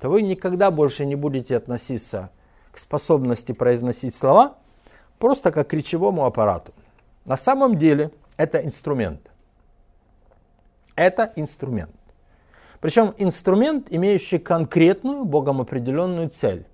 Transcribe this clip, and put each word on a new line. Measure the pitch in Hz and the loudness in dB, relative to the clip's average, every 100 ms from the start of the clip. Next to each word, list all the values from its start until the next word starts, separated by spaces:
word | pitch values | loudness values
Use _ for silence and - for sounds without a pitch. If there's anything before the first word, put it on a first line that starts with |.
то | 131 | 0
вы | 190 | 0
никогда | 208 185 190 180 196 | 0 -4 -4 2 2
больше | 160 147 139 139 | 4 0 0 -4
не | 143 | -4
будете | 147 135 120 123 | -4 -4 -2 -4
относиться | - 123 - 120 - 104 95 _ _ _ _ | -4 -10 -8 -10 -8 -12 -12 _ _ _ _
к | - | -20
способности | - 147 - 156 127 117 - | -8 -6 0 0 0 -4 -6
произносить | 117 123 123 123 117 131 | -2 0 2 0 -6 -8
слова | - 131 170 277 - _ _ - _ _ - | -2 4 6 4 0 _ _ -20 _ _ -2
просто | 233 269 185 | 0 2 0
как | 156 143 | -2 -2
к | |
речевому | 160 - 170 196 180 131 | -4 -4 -2 0 0 -2
аппарату. | - 107 87 - - _ _ _ _ - | 0 0 0 -6 -20 _ _ _ _ -6
На | 135 | -4
самом | - 269 269 190 | 0 2 2 4
деле | 160 143 151 - _ - | 4 2 0 -8 _ -4
это | 156 156 | -2 -2
инструмент. | 143 - - 139 98 69 _ _ _ _ _ _ _ _ _ _ _ _ _ _ _ _ _ - | -4 -8 -6 -4 -4 -6 _ _ _ _ _ _ _ _ _ _ _ _ _ _ _ _ _ 0
Это | 180 185 165 - | 0 2 -4 -4
инструмент. | 151 - 135 117 78 - _ _ _ _ _ _ - - | -10 -8 -8 -6 -8 -16 _ _ _ _ _ _ -20 -6
Причем | 160 190 220 - | -2 2 2 2
инструмент, | 196 - - 190 269 302 - | -2 -2 0 2 2 -2 -4
имеющий | 165 190 202 - 170 | -2 0 0 0 -4
конкретную, | - 165 160 170 165 196 254 285 | -2 -2 0 4 4 4 -2 -6
Богом | 240 147 139 135 | -2 -2 0 -2
определенную | 123 135 120 139 180 175 165 | -4 -6 -4 -2 -2 -4 -6
цель. | - 120 90 87 | -2 -2 -2 -10